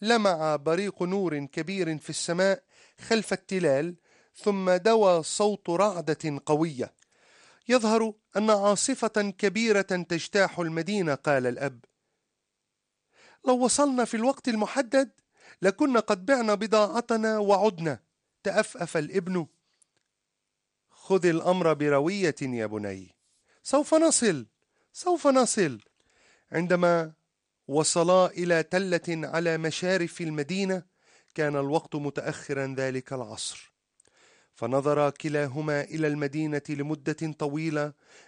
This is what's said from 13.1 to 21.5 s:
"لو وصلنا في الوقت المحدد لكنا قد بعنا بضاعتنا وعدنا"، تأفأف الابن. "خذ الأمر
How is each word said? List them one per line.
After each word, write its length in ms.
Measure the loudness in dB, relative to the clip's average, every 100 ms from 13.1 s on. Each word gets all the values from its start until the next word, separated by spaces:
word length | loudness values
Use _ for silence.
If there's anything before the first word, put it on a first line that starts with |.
| _ -20 _ 0
"لو 180 | 2
وصلنا 400 | 2 2 2 2
في 120 | 0 0
الوقت 320 | 0 -2 -2
المحدد 640 | -2 -2 -2 0 2 0 _ _ _ -20 0
لكنا 380 | 0 2 2 2
قد 260 | 2 0 2
بعنا 280 | 2 2
بضاعتنا 840 | 0 2 2 4 0 -2 0 0 0
وعدنا"، 640 | 2 4 4 0 -4 -6 _ _ _ _
تأفأف 540 | -4 0 -2 -2 -4 -4
الابن. 500 | -2 -4 -2 -4 -6 _ _ _ _ _ _ _ _ _ _ _ _ _ _
"خذ 360 | _ -2 2 2
الأمر 460 | 2 2